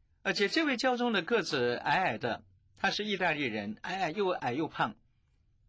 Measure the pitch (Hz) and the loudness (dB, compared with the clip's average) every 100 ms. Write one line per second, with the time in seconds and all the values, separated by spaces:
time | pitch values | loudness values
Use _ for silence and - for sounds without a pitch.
0 | _ _ 202 190 196 311 311 240 262 247 | _ _ -2 0 2 2 2 2 2 2
1 | 240 202 160 233 - 143 120 120 - 160 | 2 0 2 0 2 2 2 2 0 2
2 | 180 110 120 101 - _ _ - 196 185 | 2 0 -2 -4 -8 _ _ -4 -2 -2
3 | 214 190 180 151 131 107 101 107 - 190 | -2 0 0 0 -2 -2 -4 -8 -6 -4
4 | 175 190 190 - 127 127 151 - 135 - | -2 0 0 0 -2 -2 -4 -2 -4 -4
5 | _ _ _ _ _ _ | _ _ _ _ _ _